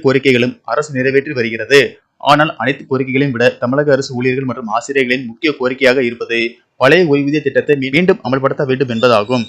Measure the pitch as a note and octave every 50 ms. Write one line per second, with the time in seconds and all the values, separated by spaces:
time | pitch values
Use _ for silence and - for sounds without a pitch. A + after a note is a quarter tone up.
0 | - C3+ - C3+ - C#3+ B2+ A#2+ A#2 B2+ B2+ - _ - A2+ C3+ D3+ D3+ C#3+ B2+
1 | B2+ C3+ C3 C3+ C3+ D3+ D3+ B2+ A2+ A2+ A2+ A2+ A2 A2+ C3+ C#3 B2 G#2+ - -
2 | _ _ _ _ - C3+ C#3+ D3 D3+ D#3 - - - B2+ C#3+ C#3 - - C3+ B2+
3 | C3+ C3 B2+ C3 C#3+ C#3+ B2+ A#2 A#2+ B2+ B2+ - - A#2+ C3 C#3+ D3 D3 C#3 C3
4 | C3+ - C3+ A#2+ B2 C3 B2+ C3+ C3+ B2+ A#2+ B2+ B2 G#2+ G#2+ A#2 - - C3+ C#3
5 | C3 B2 B2 C3 C3+ A#2 A2+ - - D#3 C#3 - B2+ B2+ C3 C3 C3+ B2 B2+ C#3
6 | C3 A#2 A#2 A#2 A#2 G#2 A#2 A#2 A2+ A#2 A#2 _ _ _ _ - B2+ C3+ D3+ F#3
7 | F#3 D#3 C#3+ C#3+ C#3+ C#3 D3 D3+ D3 C#3 - - - - D3 C#3 C3 C3+ C3+ D#3+
8 | F#3 F3+ F#3+ - - A#2+ C3 C3+ C3 C3+ - - D3+ C3 C3 C3 C#3 B2 A#2 A2+
9 | A#2 B2+ A#2 G#2+ G#2 G#2 B2+ B2 A2+